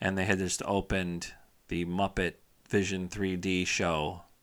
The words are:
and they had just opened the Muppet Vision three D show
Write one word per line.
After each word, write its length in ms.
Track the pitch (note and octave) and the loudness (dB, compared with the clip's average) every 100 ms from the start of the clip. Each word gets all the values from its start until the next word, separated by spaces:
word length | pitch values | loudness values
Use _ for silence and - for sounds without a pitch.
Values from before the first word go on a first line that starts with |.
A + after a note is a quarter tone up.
and 160 | F#2+ F#2+ | 0 2
they 80 | F#2+ | 2
had 140 | F#2+ | 2
just 240 | F#2 - - | 0 -2 0
opened 680 | G2 G2 F#2+ F2+ E2+ - - - _ - | 0 0 0 -2 -4 -8 -14 -20 _ -6
the 180 | E2+ F2 | -4 -2
Muppet 480 | F#2 G2 F#2+ F2+ - _ _ - | 0 0 0 -2 -4 _ _ 0
Vision 400 | G#2 F#2+ F#2+ F2+ | 2 2 -2 -4
three 280 | G#2 G2 F2+ | -2 0 0
D 280 | F#2+ F#2 | 0 0
show 600 | F2 - F2 D#2+ D2+ F2+ - _ | 0 0 2 2 0 -6 -14 _